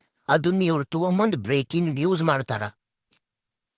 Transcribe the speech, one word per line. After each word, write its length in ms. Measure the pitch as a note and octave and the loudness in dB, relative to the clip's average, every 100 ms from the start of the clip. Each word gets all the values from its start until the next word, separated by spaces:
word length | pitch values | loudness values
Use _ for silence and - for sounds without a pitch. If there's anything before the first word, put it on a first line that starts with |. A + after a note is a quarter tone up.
| _ _ - | _ _ 0
ಅದನ್ನ 340 | D3+ D#3+ F#3+ | 2 2 2
ಇವ್ರು 220 | F3+ D#3+ | 2 0
ತಗೊಂಬಂದ್ 520 | C#3+ E3 F3+ F#3 A3 D#3 | -2 -2 0 2 0 -2
ಬ್ರೇಕಿಂಗ್ 580 | G#2 C#3 C3+ E3 E3+ | -2 -2 0 -2 -2
ನ್ಯೂಸ್ 280 | C#3 E3 F#3 | 0 0 0
ಮಾಡ್ತಾರ. 400 | E3 C3+ B2 A2 G#2 - _ _ _ - _ _ _ _ _ | 2 0 -2 -6 -8 -12 _ _ _ -20 _ _ _ _ _